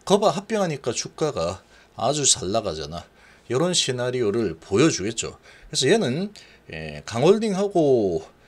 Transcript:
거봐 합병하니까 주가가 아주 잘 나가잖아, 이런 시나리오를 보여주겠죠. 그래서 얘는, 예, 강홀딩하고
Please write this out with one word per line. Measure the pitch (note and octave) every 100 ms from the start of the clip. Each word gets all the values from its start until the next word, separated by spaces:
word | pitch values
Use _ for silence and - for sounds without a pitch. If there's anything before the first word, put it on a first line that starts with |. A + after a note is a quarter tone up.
| -
거봐 | G3+ G#3
합병하니까 | D#3 G3 G#3+ F#3 C#3+ -
주가가 | A2+ - - D#3 C#3 E2+ F#2+ _ - _ -
아주 | A2+ D3+ C3+
잘 | - F2+
나가잖아, | A2 G#2 D#2 D2+ E2+ - _ - - -
이런 | B2 F3
시나리오를 | F3 - B2 B2 B2+ G#2+ A2 G#2 D#2+
보여주겠죠. | - G2+ D#3 - G2 A#2 C#2+ - - - -
그래서 | D3 C#3
얘는, | A3 D#3 C#3 G#3 - - - -
예, | D#2+ D#2 D2 -
강홀딩하고 | A2+ D3+ G#3+ A3 F#3 G3+ F#3 D3 B2 G2+ E2 - -